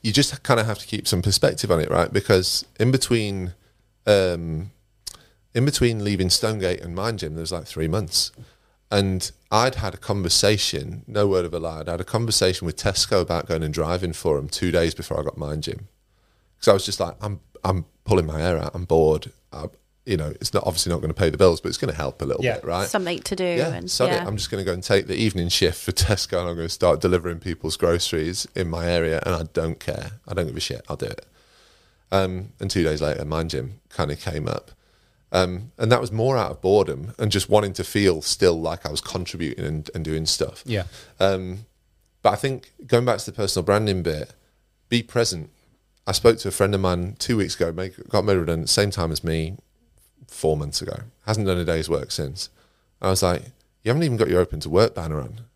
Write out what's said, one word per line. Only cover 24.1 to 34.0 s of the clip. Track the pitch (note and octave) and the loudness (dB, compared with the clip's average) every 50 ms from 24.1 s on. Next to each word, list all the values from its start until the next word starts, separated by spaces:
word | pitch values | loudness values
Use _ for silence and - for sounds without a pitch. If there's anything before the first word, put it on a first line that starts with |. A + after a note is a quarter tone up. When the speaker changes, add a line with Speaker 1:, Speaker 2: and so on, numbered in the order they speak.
| - | 0
Speaker 3:
yeah. | - F3 | -2 -2
Speaker 1:
I'm | F#2+ G#2+ | -4 -4
just | G#2 - - | -4 -4 -4
gonna | - G2 F#2 | -4 -4 -2
go | F#2+ | -2
and | F2 F2+ | -4 -4
take | F2+ - G2+ G2 - | 0 2 2 2 2
the | - F2+ | 0 -2
evening | - A2+ G#2+ F2+ F#2 E2+ F2 | 0 0 0 0 0 -2 0
shift | - - G2 D#2+ - - | 2 2 2 2 0 -2
for | - - | -6 -4
Tesco, | - - - - G#2 - - - - F2 | 0 0 2 2 2 0 0 -2 -2 -2
and | F2 F2 | -2 -2
I'm | F2 | -4
gonna | E2 D#2+ E2 | -4 -6 -6
start | - - F#2 F2 E2 D#2 | -2 2 4 4 4 4
delivering | F2+ F#2 F2+ F2 E2 F2 E2+ D#2+ | 4 2 2 2 0 -2 -8 -6
people's | - F#2 E2 - - D#2+ - | -6 -8 -8 -6 -4 -6 -2
groceries | - - E2+ E2+ F2 - - - D#2+ D#2 E2+ F#2 - - - _ | 0 2 2 2 2 0 -2 -2 -2 -2 -2 -4 -6 -8 -6 _
in | - F#2 E2 | -4 -4 -2
my | E2 E2 E2+ E2+ | -2 -2 0 0
area, | F2 E2+ E2 E2 D#2+ D#2+ - | 2 2 2 2 0 0 0
and | - F2+ | 0 -2
I | D#2+ D#2+ D#2 | -2 -2 -2
don't | _ E2+ E2 E2 D#2+ - | _ -2 -2 -2 -4 -6
care. | - - - - - - G#2 - _ | -6 -8 -8 -6 -10 -12 -14 -16 _
I | - F2 | -8 -4
don't | F2+ F2 | -4 -4
give | D2+ B1 | -4 -6
a | D#2+ | -8
shit. | - - - - - | -6 -8 -8 -10 -8
I'll | - D#2+ | -10 -8
do | - - | -6 -6
it. | - - - - _ _ _ _ _ _ _ _ _ _ _ _ _ _ _ _ _ | -8 -8 -12 -16 _ _ _ _ _ _ _ _ _ _ _ _ _ _ _ _ _
Um, | F#2+ G2 F#2+ F#2 F#2 F2+ F#2+ G#2+ - _ | 2 2 2 2 -2 -6 -8 -12 -12 _
and | G2+ G2 | -6 -2
two | - G2 D#2+ | 0 2 2
days | D#2+ D#2 D2+ | 2 2 0
later, | D2+ D2 D2 - C#2+ | 0 -2 -2 -4 -4
Mind | D2 D#2 D#2+ E2 E2 | -4 -2 -2 -2 -2
Gym | D#2+ C2+ B1+ - G2 - _ _ - | -4 -6 -6 -8 -12 -14 _ _ -4
kinda | - | -4